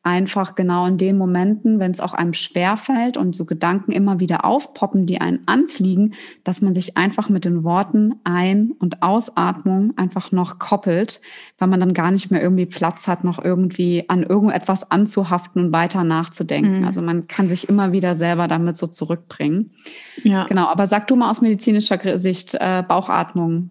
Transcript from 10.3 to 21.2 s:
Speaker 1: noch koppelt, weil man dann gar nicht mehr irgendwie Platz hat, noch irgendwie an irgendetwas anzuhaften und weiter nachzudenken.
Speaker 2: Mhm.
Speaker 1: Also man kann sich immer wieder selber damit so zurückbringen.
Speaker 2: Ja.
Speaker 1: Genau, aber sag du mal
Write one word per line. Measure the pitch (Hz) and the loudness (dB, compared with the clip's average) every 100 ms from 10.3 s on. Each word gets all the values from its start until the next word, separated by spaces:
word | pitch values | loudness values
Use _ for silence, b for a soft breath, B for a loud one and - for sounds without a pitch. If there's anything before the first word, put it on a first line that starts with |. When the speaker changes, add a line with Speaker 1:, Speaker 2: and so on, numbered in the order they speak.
Speaker 1:
noch | 185 180 - | -2 -2 -6
koppelt, | - 202 202 170 226 - B B B _ | -4 -2 0 0 -2 -6 B B B _
weil | 185 | 2
man | 185 | 4
dann | 185 | 2
gar | 175 170 | 2 2
nicht | 196 185 | 0 0
mehr | 175 | 0
irgendwie | 180 185 | 2 2
Platz | 180 - 170 175 - | 0 -2 -4 -2 -4
hat, | 175 | -2
noch | 180 175 | -2 -2
irgendwie | 180 180 185 180 175 170 - | -2 0 0 0 0 0 0
an | 180 | -2
irgendetwas | - 202 208 175 - 190 - | 2 2 2 0 -2 -4 0
anzuhaften | - 208 - 175 175 - 180 | 0 2 0 -2 -4 -2 -2
und | 175 | 2
weiter | 165 170 190 | 2 0 0
nachzudenken. | 170 160 165 - 165 147 196 190 | 0 0 -2 -8 -4 0 2 2
Speaker 2:
Mhm. | |
Speaker 1:
Also | 185 185 | 0 -2
man | 170 170 170 | -2 -4 -4
kann | - 190 | -2 0
sich | 180 - | 0 0
immer | 202 190 | 2 2
wieder | 190 180 | 0 0
selber | 165 170 170 170 | 0 0 0 0
damit | 165 170 165 | 0 0 -2
so | 170 | -8
zurückbringen. | - 151 170 _ - 147 175 214 B B B B B | -6 -6 -6 _ -4 -2 -2 -4 B B B B B
Speaker 2:
Ja. | 214 190 | 2 2
Speaker 1:
Genau, | - 185 170 | 2 2 2
aber | 175 196 | 2 2
sag | 208 208 | 0 2
du | |
mal | 247 | 2